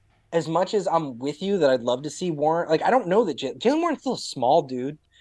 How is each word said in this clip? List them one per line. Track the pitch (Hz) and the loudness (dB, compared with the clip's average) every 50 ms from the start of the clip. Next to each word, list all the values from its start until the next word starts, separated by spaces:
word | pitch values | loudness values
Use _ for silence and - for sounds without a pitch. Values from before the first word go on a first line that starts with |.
| _ _ _ _ _ - 170 | _ _ _ _ _ -4 -2
as | 170 156 | -2 0
much | 156 160 170 190 - 220 | 0 0 0 0 0 0
as | 202 165 | -2 0
I'm | 147 165 165 156 135 120 117 | 2 0 0 0 -2 -6 -6
with | 131 147 147 - | -6 -6 -6 -4
you | 190 196 202 180 | -2 -2 2 4
that | 147 135 | 4 4
I'd | 131 120 117 | 4 2 2
love | 120 123 131 151 | 0 -2 -2 -4
to | 147 | -8
see | - - 185 175 | -8 -6 -4 -4
Warren, | 156 143 147 156 165 170 - - | -2 0 0 2 2 0 0 0
like, | 160 - - | 0 2 2
I | 185 | 2
don't | 240 262 196 | 2 2 2
know | 170 185 220 240 | 2 2 2 2
that | 165 123 | 0 -2
J-, | - 135 - - | -4 -6 -8 -4
Jaylen | - - 240 294 330 | -2 0 2 2 2
Warren's | 349 330 269 - | 0 -2 -2 -4
still | - 262 202 | -4 -6 -6
a | |
small | - - - - 139 120 127 156 170 | -6 -8 -10 -6 0 2 4 4 4
dude. | - 127 131 123 127 143 156 - _ _ _ _ | 2 0 -4 -6 -6 -6 -8 -12 _ _ _ _